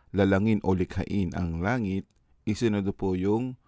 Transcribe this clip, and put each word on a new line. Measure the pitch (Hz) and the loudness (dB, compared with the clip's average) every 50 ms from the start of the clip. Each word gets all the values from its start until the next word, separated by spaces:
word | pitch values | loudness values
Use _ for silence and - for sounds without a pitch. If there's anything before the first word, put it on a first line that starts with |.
| _ _ | _ _
lalangin | - 95 98 95 98 95 104 113 110 104 - | 2 4 4 6 4 4 4 2 2 2 2
o | 95 | 0
likhain | 95 87 90 - - - - - - 101 95 80 - | 2 2 0 -2 -4 -6 -6 -4 -2 -2 -2 -2 -2
ang | 87 90 85 82 82 87 | -4 -4 -4 -2 -2 -2
langit, | 104 127 127 110 92 95 98 - _ _ _ _ _ _ _ - 110 | -2 -2 -2 -2 -2 -2 -4 -6 _ _ _ _ _ _ _ -6 -4
isinado | 104 - 120 113 104 104 98 98 98 | -2 0 0 0 0 0 -2 -2 -4
po | - 101 95 92 | -4 -2 -2 -2
yung | 90 92 101 107 117 127 127 127 - _ | 0 0 0 0 0 -2 -4 -8 -12 _